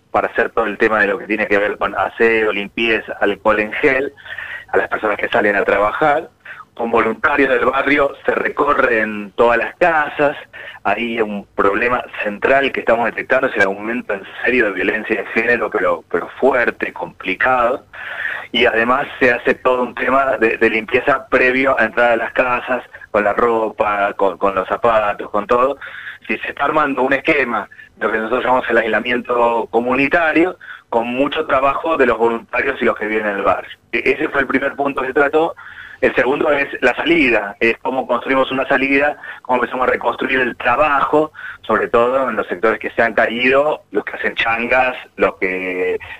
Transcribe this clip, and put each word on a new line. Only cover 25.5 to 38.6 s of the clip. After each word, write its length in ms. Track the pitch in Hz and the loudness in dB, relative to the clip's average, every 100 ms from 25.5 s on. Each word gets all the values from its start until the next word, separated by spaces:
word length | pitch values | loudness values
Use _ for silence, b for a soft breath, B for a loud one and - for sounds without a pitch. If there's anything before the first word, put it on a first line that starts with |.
| 120 131 - B B B B - | 2 2 -2 B B B B -8
Si 100 | - | -6
se 100 | - | -6
está 160 | - 143 | -4 -2
armando 380 | 151 147 135 | 0 0 0
un 100 | 131 | 0
esquema, 560 | 135 156 147 123 113 98 B B _ | 0 0 0 0 -4 -6 B B _
lo 120 | 110 | -4
que 60 | 110 | -2
nosotros 260 | 110 123 | -2 -2
llamamos 260 | 123 127 123 | 0 0 2
el 80 | 117 | 0
aislamiento 880 | 113 107 120 123 113 120 117 117 101 | 0 -2 -2 -4 -2 0 2 0 0
comunitario, 840 | 113 123 127 139 170 160 156 180 175 B B _ | -2 0 0 2 2 2 2 2 -2 B B _
con 180 | 117 117 | -2 -2
mucho 380 | 123 143 - 156 | -2 -2 -2 -2
trabajo 500 | 135 139 135 165 160 | 0 0 0 -2 2
de 100 | 127 | 2
los 120 | 110 | 2
voluntarios 640 | 117 117 104 120 131 131 | 2 0 -4 -4 -2 0
y 40 | 120 | 0
los 120 | 104 | 0
que 100 | 107 | -2
viven 200 | 107 107 | -2 -2
en 100 | 98 | -2
el 60 | |
barrio. 340 | 98 92 - - _ | 0 -2 -4 -18 _
E-, 180 | 120 - | -2 0
ese 160 | - 151 | 0 -2
fue 140 | 139 | -2
el 60 | 127 | 0
primer 280 | 127 135 - | 0 -2 -2
punto 260 | 135 139 | -4 -4
que 60 | 131 | -2
se 60 | |
trató. 420 | - 143 156 165 B B B B B | 0 2 2 0 B B B B B
El 120 | 123 | 0
segundo 380 | - 123 143 156 | 2 2 2 2
es 160 | 143 139 - | 2 0 0
la 120 | 127 | 0
salida, 600 | 120 127 170 131 110 101 101 | 2 2 2 4 2 -2 0
es 160 | 117 113 | 0 0
cómo 280 | 127 131 120 | -2 -4 -2
construimos 460 | 120 135 135 127 | -2 0 0 0
una 160 | 131 | 0